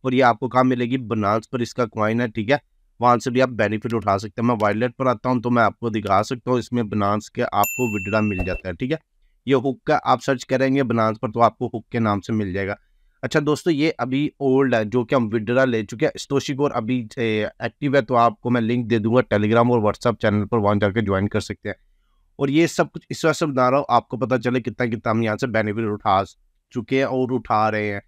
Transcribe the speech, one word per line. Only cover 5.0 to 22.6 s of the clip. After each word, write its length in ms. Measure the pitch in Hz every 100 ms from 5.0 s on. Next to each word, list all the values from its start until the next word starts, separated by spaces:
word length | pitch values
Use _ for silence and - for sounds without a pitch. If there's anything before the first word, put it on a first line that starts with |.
| 127
आता 220 | 110 127
हूँ 120 | 127
तो 80 | 120
मैं 140 | 120
आपको 260 | 107 - 117
दिखा 320 | 107 98 98
सकता 280 | 107 127 -
हूँ, 80 | 127
इसमें 240 | 110 123
Binance 460 | 107 104 101 107 -
के 120 | -
आपको 520 | 120 101 104 - 123
विड्रॉ 280 | 104 95 107
मिल 200 | 104 95 90
जाता 220 | 87 92
है, 80 | 85
ठीक 160 | 131
है? 80 | 156 _ _ _ _ -
ये 80 | 135
हुक 240 | 131 123 -
का 100 | 180
आप 240 | - 127
सर्च 220 | - 127 -
करेंगे 380 | 131 135 135
Binance 360 | 131 117 110 107
पर 120 | 117
तो 80 | 117
आपको 260 | 117 - 120
हुक 180 | 117 -
के 80 | 123
नाम 200 | 110 101
से 140 | -
मिल 200 | 110 101
जाएगा। 240 | 92 98 104 _ _ _ _
अच्छा 160 | 131 160
दोस्तों, 340 | 147 147 180
ये 160 | 147 160
अभी 400 | - 120 135 147 _
ओल्ड 340 | 139 131 135 117
है, 80 | 107
जो 180 | 123
कि 120 | 117 139
हम 120 | 113
विड्रॉ 360 | 113 104 123 131
ले 180 | 113
चुके 220 | 104 107 151
हैं। 60 | -
Satoshi 380 | - 139 - 135
Core 160 | 147
अभी, 260 | 120 110 127 107 -
ए, 320 | 117 107 107 _
एक्टिव 320 | 117 _ 147 139
है, 60 |
तो 140 | 113 123
आपको 340 | 117 107 123
मैं 120 | 123
लिंक 240 | 113 120 113
दे 120 | 113
दूंगा 220 | 107 123 -
Telegram 440 | 104 107 113 120
और 100 | 120
WhatsApp 380 | 104 101 123 110
चैनल 240 | 110 104 101
पर, 120 | 117
वहाँ 180 | 101 104
जाकर 260 | 104 101
ज्वाइन 260 | 101 95 101
कर 120 | 107
सकते 280 | - 104 107
हैं। 60 | 92 _ _ _ _ _ -
और 100 | 107
ये 180 | 143